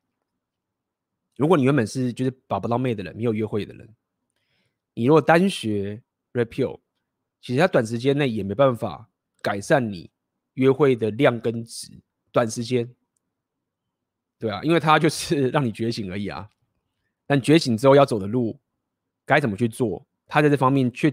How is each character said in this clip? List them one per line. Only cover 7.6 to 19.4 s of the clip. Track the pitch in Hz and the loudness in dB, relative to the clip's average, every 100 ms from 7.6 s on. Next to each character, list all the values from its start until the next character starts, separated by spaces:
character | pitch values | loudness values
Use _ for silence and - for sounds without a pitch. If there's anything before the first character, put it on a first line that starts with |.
| 185 | 2
短 | 147 | 0
时 | 110 117 | -2 -2
间 | 131 143 | -2 0
内 | 139 | -2
也 | 110 | -4
没 | 98 | -4
办 | 101 139 117 | 0 2 0
法 | 107 71 113 _ _ _ | -6 -10 -20 _ _ _
改 | 104 104 | -6 -6
善 | - 151 113 | 0 0 0
你 | 87 - _ _ _ _ | -8 -14 _ _ _ _
约 | - 131 | 0 2
会 | 131 143 117 | 4 2 2
的 | 110 | -2
量 | 110 139 120 | 2 2 2
跟 | 117 117 113 | -4 -6 -10
质， | - - - _ _ _ | -14 -18 -20 _ _ _
短 | 127 117 | -2 -2
时 | 123 | -4
间， | 117 123 120 - _ _ _ _ _ _ _ _ _ _ _ _ _ - | -4 -4 -4 -12 _ _ _ _ _ _ _ _ _ _ _ _ _ -10
对 | 113 | -8
啊， | 98 | -4
因 | 147 | 0
为 | 165 | 0
它 | 160 156 | 4 4
就 | 156 | 2
是 | - - 151 127 | -2 -4 -2 0
让 | 151 123 | 0 -2
你 | |
觉 | 101 113 | -4 -6
醒 | 117 98 | -6 -8
而 | 101 | -8
已 | 98 | -8
啊。 | 71 104 _ _ _ _ _ _ _ - | -10 -14 _ _ _ _ _ _ _ -4
但 | 143 | -2
觉 | - 165 | 4 2
醒 | 135 110 | 2 2
之 | 135 | 6
后 | 139 | 6
要 | 139 | 6
走 | 110 | 0
的 | 98 | -4
路， | 123 113 - _ _ _ _ _ _ - | -4 -4 -8 _ _ _ _ _ _ 0
该 | |
怎 | 143 | 0